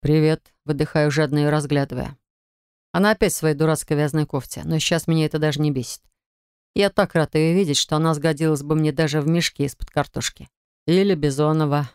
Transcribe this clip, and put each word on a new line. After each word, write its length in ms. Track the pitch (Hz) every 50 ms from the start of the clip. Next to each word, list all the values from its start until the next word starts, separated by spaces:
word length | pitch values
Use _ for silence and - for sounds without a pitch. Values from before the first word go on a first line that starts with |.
«Привет», 520 | - - 151 156 151 156 156 156 _ _ _ _ _
выдыхаю, 440 | - 151 143 151 151 - 165 151 151
жадно 280 | 139 147 156 143 139 147
её 120 | 147 147
разглядывая. 680 | 151 151 147 147 147 143 139 139 - 127 123 - 139 _ _ _ _ _ _ _ _ _ _ _ _ _ _ _ _
Она 200 | 170 190 208 220
опять 200 | - - 190 -
в 40 |
своей 180 | - - 156 151
дурацкой 420 | 143 160 160 160 147 - - 156
вязаной 300 | 147 147 151 143 156 151
кофте, 340 | - - 139 127 - - - -
но 140 | 156 160 160
сейчас 280 | - - 175 165 -
меня 180 | - 165 160 156
это 140 | 151 - 156
даже 220 | 156 156 143 147 151
не 80 | 151
бесит. 320 | 143 135 120 - - - _ _ _ _ _ _ _ _ _ _ _ _ _ _ _
Я 160 | - 202 202
так 240 | - - 202 - -
рад 200 | 170 156 - _
её 200 | 156 156 160 165
видеть, 240 | 185 202 160 143 -
что 180 | - - -
она 160 | 151 160 160 160
сгодилась 500 | 147 143 165 160 143 160 160 156 143 143
бы 120 | 147 156
мне 180 | 156 156 151 147
даже 280 | 135 165 151 143 156
в 60 | 143
мешке 380 | 151 165 170 165 - - _ 143
из-под 260 | 139 - _ - -
картошки. 600 | _ - 143 - _ - 120 - - - - - _ _ _ _ _ _ _
Или 280 | - 165 185 196 202 190
Бизонова. 760 | 156 143 147 135 135 151 151 156 160 156 147 139 147 143 127 _